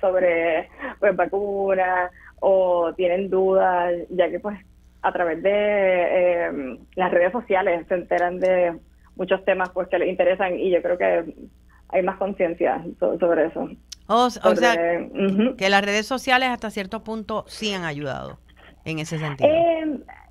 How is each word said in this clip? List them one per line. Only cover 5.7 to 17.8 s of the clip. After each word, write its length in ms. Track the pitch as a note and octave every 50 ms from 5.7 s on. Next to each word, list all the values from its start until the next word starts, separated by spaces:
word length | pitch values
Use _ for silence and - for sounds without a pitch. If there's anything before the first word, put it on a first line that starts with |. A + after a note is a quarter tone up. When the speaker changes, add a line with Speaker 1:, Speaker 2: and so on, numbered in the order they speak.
| G#3 G#3 G3 F#3 F#3 F3+ F3 - - F#3 F3+ F3+ F3 E3+ E3+
Speaker 1:
em, 320 | E3 E3 D3 C#3 B2+ A#2+ - - - _
las 140 | F3+ F#3 F3+ F3
redes 200 | F3 F3 F3+ G3+
sociales 540 | A#3+ - - G3 F#3 G3 G3 E3+ E3+ E3 -
se 60 | F#3+
enteran 460 | F3+ F3 - F3 F3 F3 F3 F3+ F3+
de 380 | F#3 F#3 F#3 F3+ F3+ F3 E3+ D#3+ - - _ _ - - _
muchos 280 | - F3+ F3+ F#3+ F#3 -
temas, 260 | - F#3+ F3+ F#3 F3+
pues, 180 | - F#3 F3+ F3+
que 100 | - F3
les 100 | E3 D3+
interesan, 480 | D#3+ F#3+ F3+ F3 F#3 F3+ G3+ F#3 F3+ -
y 120 | - F#3+
yo 120 | F3+ E3+ E3+
creo 160 | F3 F3+ F3
que 360 | G3 F#3+ F3+ E3+ E3+ - - - - - - - _ _ - - _ -
hay 140 | - F#3+ F#3
más 160 | F#3 F#3 -
conciencia 640 | G3 F#3+ G3 - F#3 E3 E3+ - - C#3 - D#3+ E3 F3 - -
so-, 180 | - - - F3
sobre 280 | F#3 E3+ E3+ D#3+ D3
eso. 220 | E3 - - - - - - - _ - - - -
Speaker 2:
O 180 | G#3 A#3 B3 B3
s-, 120 | A#3+ - -
o 100 | - -
sea, 180 | - E3+ F3 F3
Speaker 1:
Sobre, 280 | E3 E3+ E3+ F3 E3+ - - - - G3
ujú. 300 | G3 F#3+ G3 A3 C4 C4
Speaker 2:
que 120 | - G3 G3
las 140 | G3+ G3 G3+
redes 220 | G3+ G3+ G#3+ G#3+
sociales 420 | - C4+ B3+ - C4+ B3+ B3+ C4 B3+
hasta 200 | A#3+ A#3+ - G#3+
cierto 320 | G3+ G#3+ F#3+ F#3+ - A3 A3
punto 400 | A3 A3 A3 G#3 - A3 G#3 - -
sí 240 | - - A3 G#3+ G3+
han 120 | F#3+